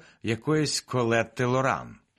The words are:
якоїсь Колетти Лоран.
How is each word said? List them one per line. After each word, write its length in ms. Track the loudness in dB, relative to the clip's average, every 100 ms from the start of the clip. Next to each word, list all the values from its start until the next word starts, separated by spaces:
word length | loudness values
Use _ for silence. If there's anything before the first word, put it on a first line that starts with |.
| -8 _
якоїсь 580 | -4 -4 0 0 0 -4
Колетти 640 | -4 0 2 2 0 -2 0
Лоран. 500 | 2 0 -2 -6 -18 _